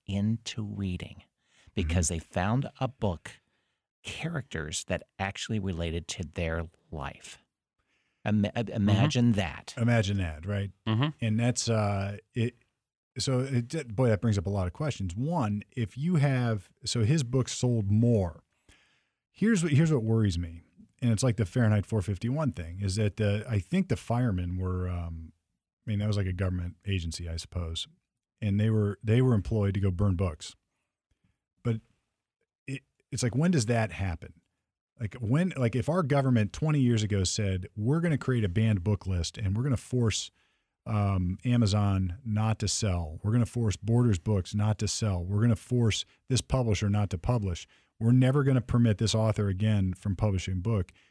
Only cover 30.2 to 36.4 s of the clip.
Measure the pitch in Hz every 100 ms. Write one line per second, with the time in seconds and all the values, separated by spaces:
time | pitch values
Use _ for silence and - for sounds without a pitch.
30.2 | 92 76 - - _ _ _ _ _ _
31.2 | _ _ _ _ 120 110 _ _ _ _
32.2 | _ _ _ _ - 135 _ _ _ 127
33.2 | 123 123 175 160 107 117 - - 95 80
34.2 | - - _ _ _ _ _ _ 107 123
35.2 | 110 147 185 135 117 127 143 180 135 139
36.2 | 131 117